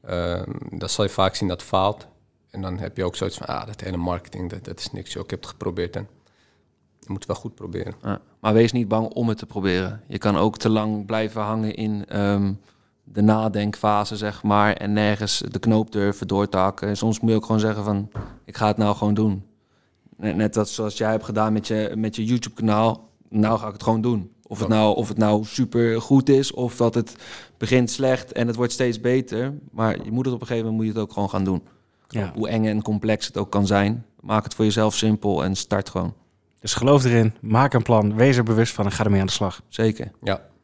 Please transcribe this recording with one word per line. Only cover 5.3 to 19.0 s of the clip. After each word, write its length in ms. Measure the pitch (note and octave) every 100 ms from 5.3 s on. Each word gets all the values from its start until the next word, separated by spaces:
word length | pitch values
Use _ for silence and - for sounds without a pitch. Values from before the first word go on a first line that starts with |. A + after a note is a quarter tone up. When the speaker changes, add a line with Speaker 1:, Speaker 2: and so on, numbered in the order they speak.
| F#2+
Speaker 1:
het 80 | -
geprobeerd." 460 | - F2+ F2+ F2 G2
En 120 | G#2 _ _ _ _ _ _ _ _ _
je 60 | -
moet 100 | F#2+
het 100 | -
wel 80 | E2
goed 200 | - -
proberen. 380 | F#2 E2+ F2+ -
Speaker 2:
Ja, 180 | - G2 _ _
maar 140 | A2
wees 180 | G#2+ A#2
niet 160 | A#2+ G#2+
bang 200 | A2 A2+
om 200 | - A#2
het 100 | G#2+
te 80 | -
proberen. 560 | G#2 F#2+ F2+ F#2 G#2+ -
Je 100 | G2
kan 180 | G#2+ F2+
ook 200 | G#2+ -
te 120 | A#2
lang 360 | A2 G#2+ G#2+ G2+
blijven 360 | A2 A2 A2
hangen 340 | G#2 A2 A2 -
in, 300 | A2 G#2 -
ehm, 460 | G2+ G2+ G2+ G2+ G2+ _ _ _ _
de 180 | - G#2
nadenkfase, 920 | G#2+ A2 A2 G2+ G#2 G#2 G#2+ G#2 G2+ G#2+
zeg 260 | G#2+ G#2
maar, 300 | G#2+ G#2 G#2
en 200 | - G#2
nergens 500 | G#2 G#2 G#2 G#2 - -
de 120 | F#2+
knoop 320 | - A2 A2
durven 360 | G#2 G2+ G2 G2
door 220 | G2 G2+
te 80 | F#2+
hakken. 300 | F#2+ - G2+
En 100 | G#2
soms 220 | A2+ G#2+
moet 100 | A2+
je 60 | A2
ook 100 | G#2+
gewoon 160 | A2
zeggen 220 | A2 G#2+
van, 280 | G#2 G2 G#2+ - G2+ - -
"Ik 120 | -
ga 100 | G#2+
het 100 | G#2
nou 180 | G#2
gewoon 180 | G2+